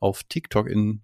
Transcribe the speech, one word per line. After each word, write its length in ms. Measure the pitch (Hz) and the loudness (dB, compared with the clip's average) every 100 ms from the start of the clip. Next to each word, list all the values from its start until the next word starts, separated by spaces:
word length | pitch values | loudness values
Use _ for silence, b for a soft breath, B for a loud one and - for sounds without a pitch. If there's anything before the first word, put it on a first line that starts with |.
auf 220 | 101 - | -2 -2
TikTok 440 | - 170 - 107 98 | -6 -8 -2 0 2
in, 340 | 104 107 107 | 2 0 -2